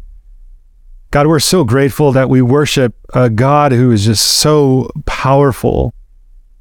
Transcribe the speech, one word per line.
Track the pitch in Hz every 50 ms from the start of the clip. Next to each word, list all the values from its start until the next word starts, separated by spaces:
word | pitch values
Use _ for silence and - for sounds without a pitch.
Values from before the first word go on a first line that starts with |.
| - - - - - - - - - - - - _ _ _ _ - - - - - -
God, | - 143 143 151
we're | 165 147
so | - - - 190 156
grateful | 107 113 135 139 139 - - 151 143 127
that | 131 131 123
we | 135 131
worship | 127 120 131 143 151 139 - 147 131 120 - - - - -
a | 123 127 123
God | 113 104 123 135 147 147 147 143 131
who | 117 127 123
is | 117 107 101
just | 110 113 98 -
so | - - - - 151 151 151 143 135 131 131 123 - - 151 -
powerful. | - - - - 131 135 139 143 143 120 - - 120 - - 131 123 - - - - - - - - - - - _ _ _